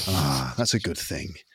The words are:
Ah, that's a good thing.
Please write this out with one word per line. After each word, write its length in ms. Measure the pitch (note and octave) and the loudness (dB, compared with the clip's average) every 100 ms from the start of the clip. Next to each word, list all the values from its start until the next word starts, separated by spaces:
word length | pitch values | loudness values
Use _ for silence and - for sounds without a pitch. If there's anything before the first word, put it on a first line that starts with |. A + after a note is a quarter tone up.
| - | 2
Ah, 460 | F#2+ C#3+ C3+ C3 B2 | 2 4 2 -2 0
that's 160 | A#2+ | 2
a 60 | A2+ | 2
good 180 | - - | 0 -4
thing. 380 | - D#2 C#2+ E2 - | -4 -6 -6 -10 -16